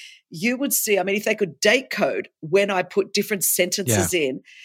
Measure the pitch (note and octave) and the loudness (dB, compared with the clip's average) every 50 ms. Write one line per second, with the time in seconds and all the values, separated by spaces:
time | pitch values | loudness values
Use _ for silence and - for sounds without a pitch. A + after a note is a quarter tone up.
0 | - - - _ _ _ F3+ D#3+ F#3+ A#3+ B3+ A#3+ C#4+ C#4 C#4 - - A3 G3+ F#3+ | -18 -20 -20 _ _ _ -8 -4 -2 -2 0 -2 -2 -2 -2 -2 0 0 0 0
1 | F3+ G3 G3 G#3+ G#3+ A3 G#3+ G#3+ G#3 E3 C3 - - G#3 A#3 C4+ C4 - - G#3 | 2 0 -2 -2 0 -2 0 0 -2 -4 -2 0 2 4 4 2 0 -4 -2 0
2 | F#3 C3+ G2+ - - - _ _ - D3+ E3+ G3 G3+ G3 G3 F3+ F3+ F3+ - G3+ | 0 0 0 -2 -6 -8 _ _ -4 0 2 2 2 2 0 -2 -2 0 -2 -2
3 | - - - G#3 G3 - G#3+ F#3 - - - - F3+ F3+ - - F#3 A#2+ A2 C#3 | -2 0 -2 -2 -2 -2 -2 -2 -2 0 0 0 0 0 -2 -2 0 2 2 2
4 | E3+ - F#3 E3+ D3 C3 C3+ - - - - - - | 2 2 0 0 0 0 -2 -4 -10 -16 -20 -20 -20